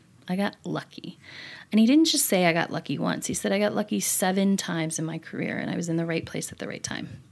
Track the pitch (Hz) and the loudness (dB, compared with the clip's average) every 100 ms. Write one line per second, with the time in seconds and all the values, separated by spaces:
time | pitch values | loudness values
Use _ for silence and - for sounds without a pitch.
0 | _ _ - 180 202 - 175 156 - - | _ _ -8 -2 -2 -4 -8 -8 -8 -14
1 | - - - - - - - 214 226 294 | -16 -16 -18 -18 -16 -18 0 4 8 8
2 | 311 294 - 190 175 165 - 165 - 147 | 6 4 4 4 4 4 0 -4 -4 -2
3 | - 170 - - 214 196 208 208 208 202 | 0 -2 -2 -2 0 2 2 0 -2 -2
4 | - - 185 190 196 196 - 170 160 - | 0 0 2 2 2 2 0 -2 -2 -4
5 | 160 165 - - - - - - 170 165 | -6 -6 -10 -6 -4 -4 -4 -4 -2 -2
6 | 165 165 - - - - - - - - | 0 -2 -4 -8 -8 -10 -10 -8 -8 -8
7 | - - - | -8 -14 -20